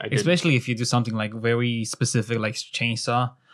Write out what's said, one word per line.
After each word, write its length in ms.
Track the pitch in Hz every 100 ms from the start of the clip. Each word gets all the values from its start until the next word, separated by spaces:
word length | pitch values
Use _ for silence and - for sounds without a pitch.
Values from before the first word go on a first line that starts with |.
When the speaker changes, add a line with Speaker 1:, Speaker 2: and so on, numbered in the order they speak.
Speaker 1:
I 40 |
didn't. 140 | 110 139
Speaker 2:
especially 380 | 143 175 170 131
if 120 | 123
you 60 | 117
do 80 |
something, 300 | 123 123 117
like, 180 | 110 107
very 500 | 113 117 117 120 117
specific, 540 | 110 - 123 120 107 117
like 160 | 107
chainsaw. 760 | - - - 117 113 - 120 127 - _